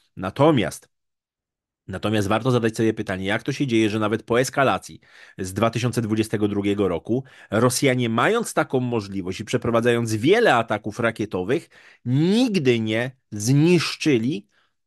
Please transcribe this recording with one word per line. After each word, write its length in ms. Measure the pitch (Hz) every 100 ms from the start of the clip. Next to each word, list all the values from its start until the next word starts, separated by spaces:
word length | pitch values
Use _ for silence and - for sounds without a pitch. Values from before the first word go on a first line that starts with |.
| _ -
Natomiast, 720 | 95 - 151 139 80 - - _ _ _ _ _ _ _ _ _ -
natomiast 400 | 92 107 107 95
warto 240 | 110 127
zadać 240 | 123 113 113
sobie 180 | 110
pytanie, 320 | 110 101 95 95
jak 180 | 113
to 80 | -
się 160 | 139 143
dzieje, 220 | 113 107
że 100 | 110
nawet 240 | 107 110
po 160 | - 117
eskalacji 600 | 131 143 131 92 - 80 _ - - -
z 160 | 95
dwa 160 | 95 113
tysiące 320 | 113 120 120
dwudziestego 460 | 104 107 107 104 104
drugiego 400 | 101 101 101 98
roku 360 | 85 - 123 135 - -
Rosjanie, 580 | 104 123 - 139 127 117
mając 440 | 113 147 226 -
taką 260 | - 151 131
możliwość 600 | 123 117 98 98 87 -
i 60 | 110
przeprowadzając 680 | 123 117 117 120 120 117 110
wiele 400 | 131 220 208 -
ataków 440 | 113 104 110 101
rakietowych, 680 | 113 113 104 95 92 151 - _ - _ 120
nigdy 720 | 131 170 214 254 190 131 117
nie 320 | 110 110 127 - _
zniszczyli 1160 | 107 110 143 160 175 - - 160 120 120 185 - _ _ _